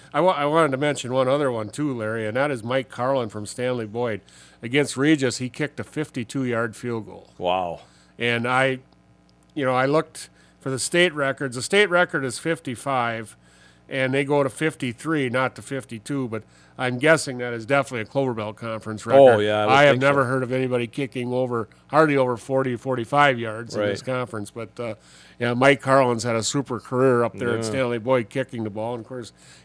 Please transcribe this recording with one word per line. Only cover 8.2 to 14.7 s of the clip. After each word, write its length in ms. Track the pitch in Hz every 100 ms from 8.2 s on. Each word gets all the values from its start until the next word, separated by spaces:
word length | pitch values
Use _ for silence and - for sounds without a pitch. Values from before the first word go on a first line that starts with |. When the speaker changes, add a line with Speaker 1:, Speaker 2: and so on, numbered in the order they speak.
| 120 117 120
Speaker 1:
I, 320 | 127 135 131 - _ _ _ _ _ _
you 100 | 156 131
know, 80 | 127
I 100 | 135
looked 440 | 156 160 - - _ _ _
for 100 | 135
the 100 | 131
state 340 | - 175 180
records. 420 | 147 135 131 139 120
The 60 |
state 280 | 113 196 202
record 340 | 175 175 156 131
is 140 | 110
fifty-five, 960 | 160 165 - 117 139 131 120 113 110 - _ _ - _ -
and 240 | 135 131
they 100 | 139 139
go 180 | 147
to 60 | 135
fifty-three, 800 | - 156